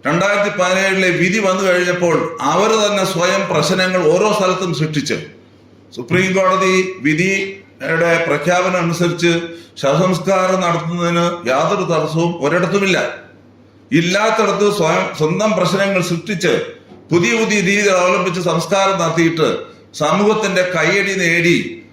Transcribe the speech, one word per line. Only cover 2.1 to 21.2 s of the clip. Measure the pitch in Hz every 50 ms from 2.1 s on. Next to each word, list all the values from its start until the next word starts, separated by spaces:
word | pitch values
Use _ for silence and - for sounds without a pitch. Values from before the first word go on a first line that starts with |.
| 156 139 - - - -
അവർ | 123 139 160 180 202 226
തന്നെ | 220 220 208 208 202 202 185
സ്വയം | 175 185 165 170 185 190 196 190 -
പ്രശ്നങ്ങൾ | 165 156 156 156 185 190 185 180 185 185 170 151
ഓരോ | 170 185 202 214
സ്ഥലത്തും | 202 185 190 185 185 175 196 175 160
സൃഷ്ടിച്ച് | 135 156 151 - 147 131 - 110 80 - - - - - - - - - - - - - - -
സുപ്രീം | - 123 - 170 185 190 190
കോടതി | 180 190 190 185 185 185 185 185 185 185 185 - - -
വിധിയുടെ | 120 147 160 156 180 190 190 196 196 196 - - - - - - 131 147 165 165 170 170 165 165 165 170
പ്രഖ്യാപനം | 156 143 - 170 180 180 185 185 185
അനുസരിച്ച് | 180 165 170 165 165 175 175 160 170 165 170 165 170 170 - - - - - -
ശവസംസ്കാരം | - - 135 147 160 185 185 185 160 - 190 196 185 185 185 185 185
നടത്തുന്നതിന് | 180 175 165 160 156 160 175 175 170 170 170 170 170 175 175 - 113 117
യാതൊരു | 131 139 160 - 208 190
തടസ്സവും | 180 160 170 156 151 151 151 160 170 170 170 - 127
ഒരിടത്തുമില്ല. | 147 160 175 175 165 185 202 196 196 175 139 - - - - - - - - - - - - - - - - - -
ഇല്ലാത്തടത്ത് | 127 160 170 175 185 202 208 226 202 220 214 196 190 190 208 208 180
സ്വയം, | - 165 156 175 185 190 - - -
സ്വന്തം | 156 156 175 185 208 214
പ്രശ്നങ്ങൾ | 196 180 180 170 185 190 196 196 196 185
സൃഷ്ടിച്ച് | 170 - 170 165 - - 208 160 - 165 123 - - - - - - - - - - -
പുതിയ | 160 175 175 233 233 226 220
പുതിയ | 190 208 214
രീതികൾ | 185 185 202 208 208 202 185
അവലംബിച്ച് | 175 180 180 190 190 - 190 165 185
സംസ്കാരം | 170 170 160 170 160 - 202 196 196 196 190 175
നടത്തിയിട്ട് | 170 160 151 165 165 165 - 160 151 120 90 - - - - - - - -
സമൂഹത്തിന്റെ | - 156 151 165 190 208 208 214 214 214 190 185 185
കയ്യടി | 180 180 180 165 156 165 190 202 190 196 196
നേടി | 190